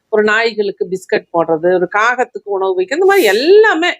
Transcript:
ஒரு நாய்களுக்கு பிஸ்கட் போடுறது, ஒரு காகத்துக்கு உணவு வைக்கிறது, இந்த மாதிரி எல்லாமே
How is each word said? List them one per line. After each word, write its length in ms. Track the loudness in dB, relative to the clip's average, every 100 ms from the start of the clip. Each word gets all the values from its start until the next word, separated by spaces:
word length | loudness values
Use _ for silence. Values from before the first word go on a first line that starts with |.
| -6
ஒரு 140 | 0
நாய்களுக்கு 640 | 0 0 -2 -2 -6 -6 -6
பிஸ்கட் 380 | -8 -4 -6 -4
போடுறது, 400 | -4 -2 0 0
ஒரு 140 | 0 0 -2
காகத்துக்கு 540 | -2 -2 -4 -8 -8 -4
உணவு 180 | -4 -2
வைக்கிறது, 300 | -4 0 2
இந்த 0 |
மாதிரி 200 | 2 2
எல்லாமே 680 | 0 4 4 4 2 -2 -6